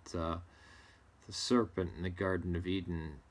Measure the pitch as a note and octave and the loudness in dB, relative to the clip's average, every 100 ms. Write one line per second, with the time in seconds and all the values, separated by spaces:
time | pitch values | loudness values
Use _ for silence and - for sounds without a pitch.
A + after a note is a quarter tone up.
0 | - F2 E2 E2+ F2 - - - - - | -6 -2 -2 -2 -6 -20 -20 -20 -20 -20
1 | - - - - - B2 G#2+ - F2 D#2 | -20 -20 -12 -6 4 6 4 2 -2 -2
2 | F#2 F2+ F#2+ F#2 F2 E2+ F2+ F#2+ E2+ E2 | -4 0 0 2 2 0 0 -2 0 -4
3 | D#2+ C#2+ - | -4 -10 -16